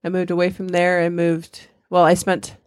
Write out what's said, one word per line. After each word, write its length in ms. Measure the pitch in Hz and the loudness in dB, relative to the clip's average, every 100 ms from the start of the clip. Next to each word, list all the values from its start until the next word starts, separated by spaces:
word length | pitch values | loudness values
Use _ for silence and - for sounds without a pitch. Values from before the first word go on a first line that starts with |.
I 60 | 175 | -4
moved 220 | 185 180 | -4 -2
away 180 | 175 180 | -2 -2
from 200 | 185 185 | -4 -4
there. 320 | 175 180 180 | 0 2 2
I 80 | 170 | 0
moved, 580 | 175 170 165 165 - - _ _ | 0 -2 -2 -6 -20 -20 _ _
well, 120 | 180 | 4
I 120 | 165 185 | 4 4
spent 400 | - 185 - - | 0 -4 -6 -20